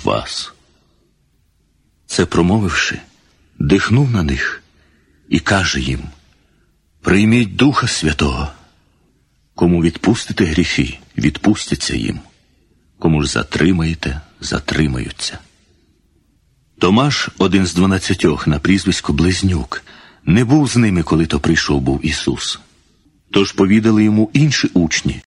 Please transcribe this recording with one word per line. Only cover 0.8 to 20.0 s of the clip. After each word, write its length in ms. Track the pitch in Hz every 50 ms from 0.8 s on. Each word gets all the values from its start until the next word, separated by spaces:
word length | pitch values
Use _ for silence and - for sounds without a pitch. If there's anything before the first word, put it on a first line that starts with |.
| _ _ _ _ _ _ _ _ _ _ _ _ _ _ _ _ _ _ _ _ _ _ _ _ _
Це 200 | - - - 90
промовивши, 760 | 85 - 85 85 90 101 110 104 90 80 - - - - - - - _ _ _ _ _ _ _ _ _ -
дихнув 520 | - 71 87 98 - - 107 127 147 131
на 120 | 120 101 82
них 400 | 73 69 65 - - - - - _ _ _ _ _ _ _ _ _ _ _ _ -
і 100 | - -
каже 400 | - - 104 98 90 78 - 71
їм: 220 | 65 67 65 60 - - - _ _ _ _ _ _ _ _ _ _ _ _ _ _ _ _ _
«Прийміть 540 | - - 90 98 107 107 113 123 120 98 90
Духа 320 | - 127 147 143 - - 117
Святого. 600 | - - - 78 73 - 76 71 65 62 71 71 - - _ _ _ _ _ _ _ _ _ _ _ _ _ _ _ _ _ _ _
Кому 260 | - 87 87 87 85
відпустите 640 | 80 82 - - - 120 120 - - - - - 101
гріхи, 540 | 82 78 85 85 - - - 69 65 - - - _ _ -
відпустяться 760 | 55 - 67 - - - - - - - - - - - -
їм. 240 | 85 53 - - - - - _ _ _ _ _ _ _ _ _ _ _ _ _ _
Кому 200 | - 82 80 76
ж 100 | 71 69
затримаєте, 880 | - - - - - - 78 87 95 87 80 80 82 - - - 67 76 - _ _ _
затримаються». 1000 | - - - - - - - 71 78 73 65 62 57 57 - - - - - - - _ _ _ _ _ _ _ _ _ _ _ _ _ _ _ _ _ _ _ _ _ _ _ _ _ _ -
Томаш, 500 | - 90 101 117 135 147 131 - - - - -
один 280 | 92 95 87 98 95
з 80 | 85 -
дванадцятьох 760 | 90 92 95 95 92 - - 98 87 - 85 73 - - 78
на 120 | 76 71
прізвисько 540 | - 85 95 98 - 95 87 - - - 73
Близнюк, 680 | 71 80 90 92 - - 95 92 76 64 - - - - - - -